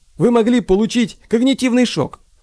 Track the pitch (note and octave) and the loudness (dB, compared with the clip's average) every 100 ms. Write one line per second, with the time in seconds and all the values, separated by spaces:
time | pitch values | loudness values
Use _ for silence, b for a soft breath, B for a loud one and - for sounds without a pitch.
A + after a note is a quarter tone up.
0 | _ - F3+ A#3 A3 B3 F3+ F#3+ A3 B3 | _ -2 0 2 2 0 0 0 0 -2
1 | A3+ - _ A3+ B3+ C4 B3+ A#3+ A#3+ - | -4 -6 _ -2 0 0 0 0 0 -2
2 | C3+ - _ _ | -6 -8 _ _